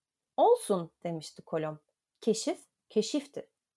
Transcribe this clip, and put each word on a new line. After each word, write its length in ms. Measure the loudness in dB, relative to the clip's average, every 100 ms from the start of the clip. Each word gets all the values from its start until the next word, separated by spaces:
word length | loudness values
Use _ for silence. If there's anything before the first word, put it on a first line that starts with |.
| _ _ _ 4
"Olsun." 540 | 4 4 2 -2 -4 _
demişti 380 | -8 -8 -10 -16
Kolomb. 360 | -8 -4 -4 -8 _ _ _ _
Keşif 460 | -2 0 -2 -6 -10 _ _
Keşifti. 600 | -4 -2 -4 -6 -12 -16 _ _